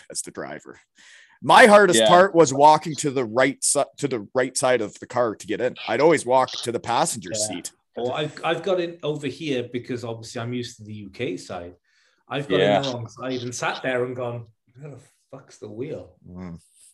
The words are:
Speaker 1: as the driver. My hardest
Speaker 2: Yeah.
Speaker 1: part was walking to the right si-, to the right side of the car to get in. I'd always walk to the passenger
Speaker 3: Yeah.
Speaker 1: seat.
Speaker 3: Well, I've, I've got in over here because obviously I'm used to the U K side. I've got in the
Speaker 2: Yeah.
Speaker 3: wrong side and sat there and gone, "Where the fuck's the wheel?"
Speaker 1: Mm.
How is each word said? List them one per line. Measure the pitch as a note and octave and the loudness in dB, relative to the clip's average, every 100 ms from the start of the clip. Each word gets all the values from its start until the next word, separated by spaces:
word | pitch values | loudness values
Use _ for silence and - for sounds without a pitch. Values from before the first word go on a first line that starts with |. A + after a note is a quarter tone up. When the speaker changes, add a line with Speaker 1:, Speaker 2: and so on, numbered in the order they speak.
| - | -16
Speaker 1:
as | C#2+ | -12
the | - | -12
driver. | F2+ C#2 D2+ - - _ _ - - _ _ | -12 -12 -14 -18 -20 _ _ -20 -20 _ _
My | B2+ F#3+ A#3+ | 4 8 10
hardest | G#3 G3 A#2 | 10 8 6
Speaker 2:
Yeah. | A2 | 6
Speaker 1:
part | F3 F#3+ | 6 6
was | E3 D3+ | 6 4
walking | C3+ D3 D#3 E3+ D3 | 6 6 6 2 -6
to | D3+ | -4
the | C3 | -2
right | A#2 A2 C#3 - | -2 0 0 0
si-, | - C#3+ C3+ - | -2 0 -2 -4
to | C#3+ | -6
the | B2 G2+ | -6 -4
right | B2+ C3 - | -2 -2 0
side | C3 B2+ | 0 0
of | G#2 - | -2 -10
the | - | -8
car | B2 A#2+ | -2 -2
to | G2 F2+ | -4 -6
get | G2 | -4
in. | B2 - - | -4 -6 -4
I'd | A#2 | 2
always | D#3 D3 | 4 4
walk | A2 C3 B2+ - | 2 2 2 -2
to | - | -6
the | A#2 | -6
passenger | - A#2+ C#3+ B2+ F2+ | -2 0 0 -4 -8
Speaker 3:
Yeah. | F2+ | -6
Speaker 1:
seat. | - F2+ - _ _ - | -6 -6 -12 _ _ -8
Speaker 3:
Well, | B2 | -6
I've, | C#3+ D3+ - | -4 -6 -6
I've | D#3+ E3 | -4 -4
got | F#3+ F3+ | -2 -2
in | E3+ E3+ | -4 -8
over | D3 D3 C#3 | -8 -6 -8
here | B2+ D#3+ B2+ A#2 | -8 -6 -6 -6
because | A#2+ A#2 B2 | -8 -8 -10
obviously | A#2 A2+ A2 B2 | -10 -12 -12 -10
I'm | A#2 | -8
used | B2 A#2 - | -8 -10 -14
to | |
the | G#2+ | -18
U | G#2+ G2 | -16 -16
K | F#2 C3 F3+ | -10 -8 -8
side. | - F#2 F2 F2+ _ _ _ _ - | -10 -12 -14 -18 _ _ _ _ -12
I've | C3 D3 | -10 -2
got | F#3 | 2
in | G2 G2+ | 4 2
the | C#3 | 0
Speaker 2:
Yeah. | |
Speaker 3:
wrong | A#2+ A2+ | -6 -10
side | - B2+ B2+ | -12 -8 -8
and | A#2+ | -8
sat | A#2+ D#3+ - | -8 -6 -6
there | C3+ B2+ | -4 -2
and | B2 B2+ | -4 -6
gone, | A#2+ A#2+ A2+ _ _ B2 | -8 -10 -14 _ _ -20
"Where | D3 | -20
the | - _ _ _ | -20 _ _ _
fuck's | C3+ - - | -20 -20 -20
the | G#2 | -16
wheel?" | G#2+ C3+ G#2+ - _ F#2 | -12 -10 -10 -14 _ -20
Speaker 1:
Mm. | F2+ F2+ E2+ _ _ _ | -16 -14 -16 _ _ _